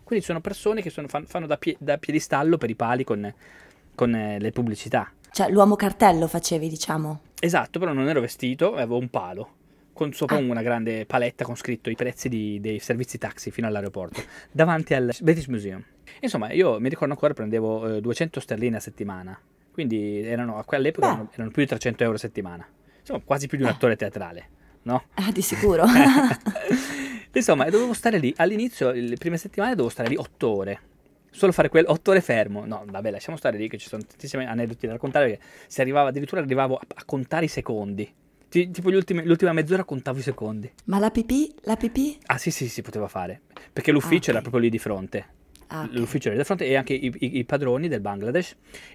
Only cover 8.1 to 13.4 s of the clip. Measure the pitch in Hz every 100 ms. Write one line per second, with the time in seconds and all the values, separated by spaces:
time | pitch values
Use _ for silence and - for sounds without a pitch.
8.1 | 156 117 - 123 131 175 208 117 120 123
9.1 | - 90 92 110 _ _ _ _ - 151
10.1 | - 143 151 127 117 117 117 113 110 107
11.1 | 127 120 - 123 120 - 117 - 117 123
12.1 | 123 131 117 107 104 107 104 - 120 127
13.1 | 120 104 -